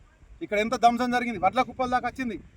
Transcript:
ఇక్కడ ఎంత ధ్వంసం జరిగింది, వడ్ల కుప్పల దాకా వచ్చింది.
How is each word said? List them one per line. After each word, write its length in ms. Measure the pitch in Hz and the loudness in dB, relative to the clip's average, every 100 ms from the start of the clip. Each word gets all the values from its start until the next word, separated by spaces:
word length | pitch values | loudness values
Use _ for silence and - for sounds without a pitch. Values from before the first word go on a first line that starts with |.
| - _ - - | -20 _ -20 -14
ఇక్కడ 160 | 165 208 | -4 0
ఎంత 160 | 220 247 | 0 4
ధ్వంసం 280 | 233 240 247 247 | 4 4 0 -2
జరిగింది, 240 | 240 208 | -2 -2
వడ్ల 180 | 185 220 | 0 0
కుప్పల 260 | 247 240 254 | -2 -2 -2
దాకా 180 | 247 247 | -2 -4
వచ్చింది. 280 | - 254 180 - | -6 -6 -8 -12